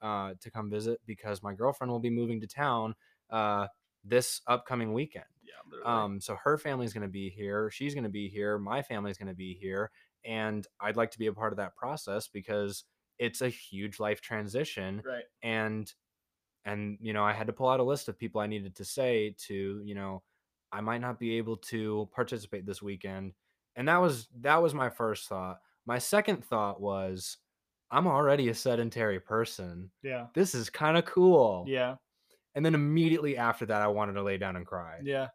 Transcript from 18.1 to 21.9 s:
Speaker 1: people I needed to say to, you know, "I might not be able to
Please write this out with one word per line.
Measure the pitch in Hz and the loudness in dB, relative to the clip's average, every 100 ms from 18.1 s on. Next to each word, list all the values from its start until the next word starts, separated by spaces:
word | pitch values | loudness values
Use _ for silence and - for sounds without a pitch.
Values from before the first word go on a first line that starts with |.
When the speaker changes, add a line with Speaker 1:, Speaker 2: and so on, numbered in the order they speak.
| 101 | -8
Speaker 1:
people | 113 107 | -6 -4
I | 104 | -2
needed | 107 98 - | -4 -8 -12
to | 98 | -8
say | - 127 117 107 101 - | -2 2 2 0 -4 -8
to, | 98 98 104 | -4 -4 -6
you | 104 101 | -8 -8
know, | 98 95 _ _ _ _ - | -6 -8 _ _ _ _ -12
"I | 101 | -6
might | 107 120 | -2 -2
not | 123 117 | -2 -4
be | 117 113 | -2 0
able | 110 113 | -2 -4
to | - 113 107 | -4 -4 0